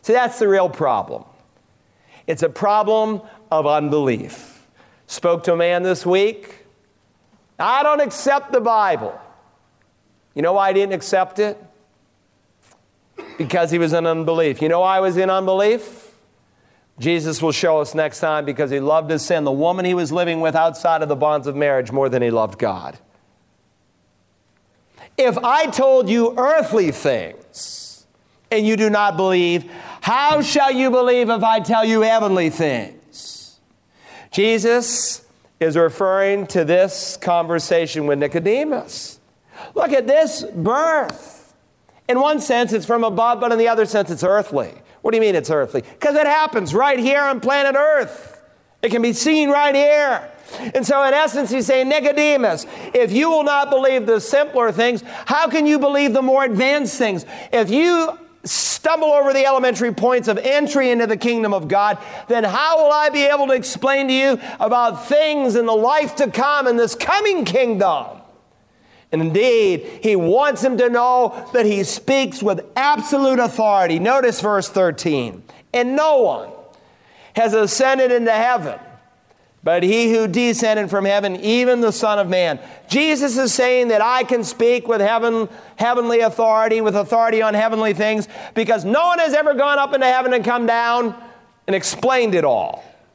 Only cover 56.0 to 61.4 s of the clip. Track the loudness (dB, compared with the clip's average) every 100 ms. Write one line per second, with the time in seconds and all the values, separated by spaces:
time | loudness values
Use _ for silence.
56 | 2 2 2 2 2 0 0 0 -2 -2
57 | -2 -2 -10 -18 -4 -2 0 2 2 2
58 | -2 -6 -16 _ -8 -6 -4 -4 -2 0
59 | 2 2 2 2 2 2 0 0 -4 0
60 | 0 0 0 -2 0 0 0 0 2 0
61 | 0 -2 -2 -2